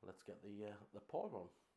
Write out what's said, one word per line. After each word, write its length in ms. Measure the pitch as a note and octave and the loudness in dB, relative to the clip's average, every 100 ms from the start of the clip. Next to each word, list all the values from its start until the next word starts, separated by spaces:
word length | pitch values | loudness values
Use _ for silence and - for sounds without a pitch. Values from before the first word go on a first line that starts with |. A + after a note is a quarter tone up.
| - | -4
let's 160 | F#2 | -6
get 200 | - F2+ | -4 -4
the, 260 | G2+ G2+ G#2 | -2 2 2
uh, 80 | G2+ G2+ | 0 -6
the 60 | - | -10
pour 280 | - D#3 G#3 | 0 2 4
on. 140 | A2+ F2+ - - | 2 -2 -6 -20